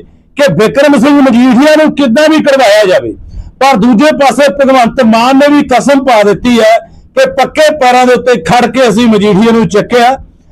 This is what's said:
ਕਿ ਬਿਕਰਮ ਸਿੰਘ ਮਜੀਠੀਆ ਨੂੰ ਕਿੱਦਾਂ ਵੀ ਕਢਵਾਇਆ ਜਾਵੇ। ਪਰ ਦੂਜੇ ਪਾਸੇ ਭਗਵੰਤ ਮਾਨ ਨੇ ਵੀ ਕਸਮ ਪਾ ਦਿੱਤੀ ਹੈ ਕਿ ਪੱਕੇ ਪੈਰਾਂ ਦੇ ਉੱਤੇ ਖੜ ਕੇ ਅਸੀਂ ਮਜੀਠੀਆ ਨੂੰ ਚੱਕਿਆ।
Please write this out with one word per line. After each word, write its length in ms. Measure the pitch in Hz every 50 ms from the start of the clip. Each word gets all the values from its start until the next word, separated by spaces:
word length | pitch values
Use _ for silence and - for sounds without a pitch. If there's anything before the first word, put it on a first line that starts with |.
| - - _ _ _ _ _
ਕਿ 180 | - 285 269 156
ਬਿਕਰਮ 460 | 160 220 214 - 277 294 294 285 233
ਸਿੰਘ 220 | 220 294 285 285
ਮਜੀਠੀਆ 600 | 269 269 226 240 254 262 220 240 294 302 302 302 311
ਨੂੰ 120 | 302 -
ਕਿੱਦਾਂ 340 | - 285 240 220 302 311 311
ਵੀ 80 | 311
ਕਢਵਾਇਆ 480 | 302 - 285 269 269 247 202 208 214 214
ਜਾਵੇ। 300 | 185 175 139 120 110 98 - - - - - - - - -
ਪਰ 160 | 254 277 277
ਦੂਜੇ 280 | 196 202 247 240 202 294
ਪਾਸੇ 480 | 311 302 - 277 254 226 262 294 277 277
ਭਗਵੰਤ 500 | 277 269 262 262 254 233 220 - 269 247
ਮਾਨ 340 | 220 226 226 240 262 269
ਨੇ 100 | 269 285 294 294
ਵੀ 100 | 285 294
ਕਸਮ 420 | - 247 226 - 262 285 269 262
ਪਾ 180 | 262 240 208 202
ਦਿੱਤੀ 360 | 208 196 - - 247 240 226
ਹੈ 180 | 220 640 679 - -
ਕਿ 420 | - - - - _ _ - 269 262
ਪੱਕੇ 460 | 269 - 254 254 - 302 311 302 302
ਪੈਰਾਂ 280 | 302 254 247 247 254 254
ਦੇ 80 | 247 247
ਉੱਤੇ 280 | - 247 247 247 240
ਖੜ 240 | - - 240 247 247
ਕੇ 240 | 240 - 262 262 226
ਅਸੀਂ 180 | 185 226 247
ਮਜੀਠੀਆ 440 | 226 220 202 202 208 196 185 226 233
ਨੂੰ 180 | 226 226 214 165
ਚੱਕਿਆ। 480 | 185 202 170 165 240 247 233 247 269 262 - - _ _ _ _